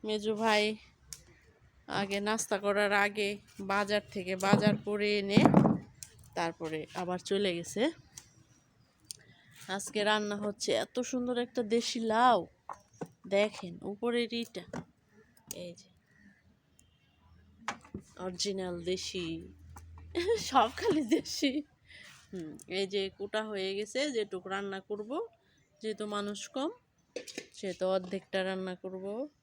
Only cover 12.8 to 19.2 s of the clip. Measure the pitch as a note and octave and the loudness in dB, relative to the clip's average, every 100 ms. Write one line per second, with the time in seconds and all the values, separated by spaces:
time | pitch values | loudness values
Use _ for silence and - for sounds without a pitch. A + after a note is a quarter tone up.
12.8 | _ - - _ - G3 G#3 G#3 F3+ E3+ | _ -14 -14 _ 0 2 2 -2 -12 -8
13.8 | - G3+ A#3 A#3+ A#3 A#3 A#3 F#3 E3+ - | -8 -4 -2 0 0 -4 -6 -10 -10 -12
14.8 | - _ _ G#3+ _ _ - E3+ F3 E3+ | -12 _ _ _ _ _ -14 -12 -12 -14
15.8 | F#3 _ _ _ G3+ _ _ _ _ _ | -20 _ _ _ -20 _ _ _ _ _
16.8 | _ _ _ _ _ - _ _ A3+ - | _ _ _ _ _ -20 _ _ -10 -10
17.8 | - - - - F#3 F3+ G#3 F#3+ F#3 F3 | -12 -16 -14 -8 -8 -4 -4 -2 -4 -4
18.8 | E3+ F#3 - F#3 | -4 -4 -4 -6